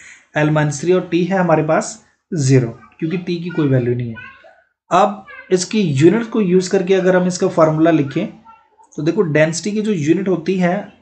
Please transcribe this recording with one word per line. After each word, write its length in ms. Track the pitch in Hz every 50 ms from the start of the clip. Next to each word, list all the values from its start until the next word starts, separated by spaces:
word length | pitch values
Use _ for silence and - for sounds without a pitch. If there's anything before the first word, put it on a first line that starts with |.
| - - - - _ _ -
एल 120 | 151 151 151
minus 300 | 156 151 151 147 147 -
three 120 | 170 170 185
और 140 | 180 180 -
T 120 | 175 175 180
है 140 | 175 196
हमारे 260 | 190 180 170 151 151 156
पास 360 | 151 160 196 226 - - - _ _ _ _ _ -
ज़ीरो, 460 | - 160 135 131 135 127 120 113 - - - - _ -
क्योंकि 180 | 170 160 185
टी 200 | 175 - 180 175
की 120 | 165 170 180
कोई 180 | 165 165 151
value 280 | 135 135 127 117 123 123
नहीं 140 | 120 123 117
है। 180 | 110 107 - - - _ - - - _ _ _ _ _ _ -
अब 340 | 175 180 208 202 - - - - - - - -
इसकी 300 | 185 180 - - - 214
unit 480 | 196 160 135 131 156 175 196 233 233 -
को 120 | - 226
यूज़ 280 | 208 175 180 185 185 -
करके 220 | 202 196 180 180 190
अगर 220 | 185 180 185 185
हम 120 | 180 180
इसका 200 | 180 175 - 190
formula 440 | 180 - 170 160 156 156 156 160 170
लिखें 340 | 160 147 135 131 - 160 196 - - - - - - _ _ _ _ _ _ _ _
तो 60 | - 156
देखो 180 | 160 165 -
density 500 | 196 160 143 151 156 165 160 - - 214
की 100 | 202 214
जो 100 | 202 220
यूनिट 360 | 208 165 139 151 170 190 190
होती 280 | 190 180 170 - 185 190
है 220 | 185 180 170 185 208 202 - - _